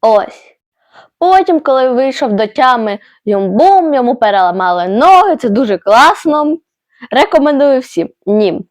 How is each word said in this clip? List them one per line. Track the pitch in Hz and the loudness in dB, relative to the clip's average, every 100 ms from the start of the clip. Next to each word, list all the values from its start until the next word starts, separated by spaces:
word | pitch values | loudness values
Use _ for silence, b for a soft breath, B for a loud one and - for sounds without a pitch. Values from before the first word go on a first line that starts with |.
Ось. | 226 214 - - _ _ _ _ b b b _ | 2 0 -2 -14 _ _ _ _ b b b _
Потім, | 349 381 370 330 | 0 2 2 -2
коли | 302 262 262 | 0 0 0
вийшов | 247 269 254 262 | -2 -4 -4 -4
до | 202 214 | -2 -4
тями | - 254 247 220 202 b b - | -2 0 0 -4 -8 b b -4
Юмбум, | 202 196 202 349 392 330 | -2 -2 2 4 4 2
йому | 277 240 240 | -2 -2 0
переламали | 214 196 180 180 185 180 180 | 0 0 0 0 -2 -2 -2
ноги, | 202 320 381 403 320 | 0 4 4 4 -2
це | 240 | -2
дуже | 202 247 190 | -2 -2 -4
класно. | - 220 302 403 320 302 302 320 _ _ _ B 240 | 0 4 4 2 -2 -2 -2 -6 _ _ _ B -6
Рекомендую | 226 311 320 285 285 285 262 | -2 0 2 0 0 2 0
всім. | 254 - 165 _ - | -2 -8 -8 _ -4
Ні. | 208 208 - 175 | 0 0 -4 -12